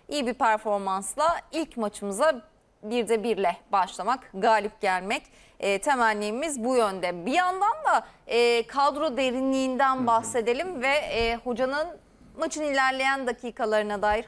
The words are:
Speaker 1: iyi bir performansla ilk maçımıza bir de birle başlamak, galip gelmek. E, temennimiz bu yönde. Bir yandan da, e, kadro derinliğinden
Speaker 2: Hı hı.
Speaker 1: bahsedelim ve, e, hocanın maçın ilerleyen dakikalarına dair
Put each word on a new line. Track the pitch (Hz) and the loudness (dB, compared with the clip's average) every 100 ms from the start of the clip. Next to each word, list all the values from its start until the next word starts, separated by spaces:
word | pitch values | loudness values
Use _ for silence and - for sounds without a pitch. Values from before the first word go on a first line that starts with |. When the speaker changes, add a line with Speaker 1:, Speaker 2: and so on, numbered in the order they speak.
| - | -6
Speaker 1:
iyi | 294 262 | -4 -2
bir | |
performansla | 220 247 214 220 202 196 190 196 - 311 339 - | 0 2 2 2 -2 0 -4 -4 0 0 0 -4
ilk | 311 311 - | -6 -6 -4
maçımıza | 208 - 202 196 302 254 - _ _ _ | -6 -4 -8 0 2 2 -6 _ _ _
bir | 208 240 208 | -4 -2 0
de | 226 | 0
birle | 220 190 185 180 - | 0 0 0 -2 -2
başlamak, | 202 185 - 190 262 - | 0 0 -2 -4 -4 -6
galip | 190 226 220 208 - | -2 2 4 2 -2
gelmek. | 196 185 190 269 - - - _ | -2 0 -2 -6 -6 -20 -20 _
E, | 196 196 | 0 0
temennimiz | 302 262 226 208 208 233 320 277 | 2 2 2 2 -2 -4 -4 -4
bu | 226 262 | 0 2
yönde. | 214 190 180 175 180 | 2 0 -4 -4 -2
Bir | |
yandan | 311 359 370 403 622 508 | 0 0 0 0 0 2
da, | 294 - - - | 2 0 -12 -2
e, | 226 240 233 226 | 2 4 2 0
kadro | 269 285 285 311 240 | 0 0 2 -2 0
derinliğinden | 262 254 269 269 262 254 269 262 | -2 0 0 0 -2 0 2 2
Speaker 2:
Hı | |
hı. | 240 | 2
Speaker 1:
bahsedelim | 226 233 254 220 247 359 320 | 2 2 -2 0 -2 -4 -4
ve, | 254 | 0
e, | 294 - 226 226 233 | 0 0 -2 0 -2
hocanın | 247 226 262 285 330 311 - _ - - | -4 -2 -2 -2 -4 -8 -20 _ -20 -6
maçın | 320 311 | -6 -2
ilerleyen | 302 269 262 262 269 269 247 | -2 2 2 2 0 0 -2
dakikalarına | 240 240 - 226 214 208 208 | -4 -8 -4 0 0 0 0
dair | 208 214 | 2 0